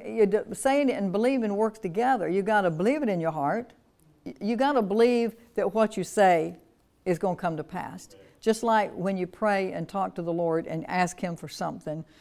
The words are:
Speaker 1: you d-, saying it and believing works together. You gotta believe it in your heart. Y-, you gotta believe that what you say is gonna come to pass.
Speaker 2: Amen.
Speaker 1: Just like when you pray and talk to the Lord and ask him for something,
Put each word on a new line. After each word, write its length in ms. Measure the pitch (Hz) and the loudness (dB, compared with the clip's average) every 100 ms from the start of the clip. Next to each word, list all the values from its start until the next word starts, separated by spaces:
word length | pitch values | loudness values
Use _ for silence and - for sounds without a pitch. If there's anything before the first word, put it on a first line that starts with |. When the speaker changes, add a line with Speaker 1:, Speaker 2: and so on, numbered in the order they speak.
| 214 | -2
Speaker 1:
you 200 | 226 202 | 2 2
d-, 280 | 214 - | 2 -2
saying 360 | 196 269 277 277 | -2 2 2 2
it 40 | |
and 180 | 208 196 | 0 -2
believing 440 | 202 247 269 220 202 | 2 2 2 0 0
works 240 | 220 214 | -2 -2
together. 500 | 185 175 247 247 160 | -6 -2 0 0 0
You 140 | 190 | 0
gotta 260 | 196 208 185 | 2 2 2
believe 340 | 160 202 302 | 2 0 2
it 60 | 311 | 0
in 100 | 180 | 0
your 120 | 160 | -2
heart. 420 | 156 143 214 247 - _ _ _ _ - | -2 -2 -2 -6 -18 _ _ _ _ -16
Y-, 80 | - | -8
you 140 | 202 233 | -4 0
gotta 260 | 269 277 | 2 2
believe 540 | 196 214 240 240 233 - - - | 2 4 4 4 0 -4 -8 -4
that 180 | 196 | -2
what 240 | 220 214 208 | 2 0 0
you 60 | |
say 520 | 175 - 190 170 165 175 _ _ _ _ 185 | -4 4 6 6 2 -8 _ _ _ _ -2
is 140 | 165 | 0
gonna 160 | 196 175 | -2 -2
come 220 | 175 156 | -4 -4
to 60 | |
pass. 460 | 147 180 - 180 - | -8 -10 -10 -12 -18
Speaker 2:
Amen. 120 | - - _ | -20 -20 _
Speaker 1:
Just 220 | 220 220 | -2 0
like 300 | 233 220 202 | 2 2 2
when 240 | - 185 190 | -2 -2 -2
you 100 | 180 | -4
pray 440 | - 214 196 190 | -2 0 2 0
and 160 | 165 165 | -4 -6
talk 260 | 196 190 180 | -4 -4 -4
to 60 | |
the 120 | 170 | -4
Lord 340 | 170 170 160 - | -2 0 0 -2
and 200 | 160 - | -8 -4
ask 300 | 185 175 - | -2 -2 -2
him 160 | 180 165 | -8 -8
for 120 | 151 | -12
something, 560 | - 170 180 156 156 - _ | -8 -8 -8 -10 -10 -12 _